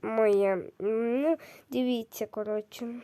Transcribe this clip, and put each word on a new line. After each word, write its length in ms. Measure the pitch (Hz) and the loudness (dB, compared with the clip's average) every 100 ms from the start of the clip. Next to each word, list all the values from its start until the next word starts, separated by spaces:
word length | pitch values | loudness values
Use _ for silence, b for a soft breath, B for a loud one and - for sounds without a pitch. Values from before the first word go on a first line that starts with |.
моє. 560 | 214 220 220 202 196 190 - - | -4 2 4 6 4 2 -4 -6
Ну, 580 | 196 220 233 247 294 320 B B _ | -2 0 0 0 2 0 B B _
дивіться, 560 | 254 254 247 226 - 214 | -2 0 0 -4 -8 -8
коротше. 720 | - 214 214 208 - 233 240 | -6 -4 -4 -6 -10 -10 -10